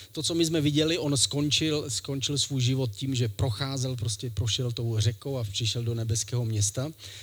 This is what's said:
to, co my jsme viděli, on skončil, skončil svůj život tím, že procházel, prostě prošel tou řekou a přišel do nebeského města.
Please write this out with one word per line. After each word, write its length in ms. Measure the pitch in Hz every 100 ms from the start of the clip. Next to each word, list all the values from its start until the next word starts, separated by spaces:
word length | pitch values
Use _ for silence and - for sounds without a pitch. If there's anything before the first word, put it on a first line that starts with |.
| -
to, 120 | 160
co 100 | 151
my 120 | 165 160
jsme 160 | 160
viděli, 360 | 147 147 156 175
on 200 | 143 139
skončil, 680 | - 143 147 - 156 151 143
skončil 480 | - - 139 131 143
svůj 240 | - 135
život 300 | 123 131 127
tím, 240 | 101 135 127
že 140 | 120
procházel, 640 | - 135 107 135 135 131 127
prostě 340 | 104 - 123
prošel 420 | 110 120 - 123
tou 280 | 117 117 110
řekou 380 | 104 117 139 131
a 60 |
přišel 400 | 104 98 110 120
do 100 | 117
nebeského 520 | 117 113 117 - 120 113
města. 460 | 107 98 - 147 - - -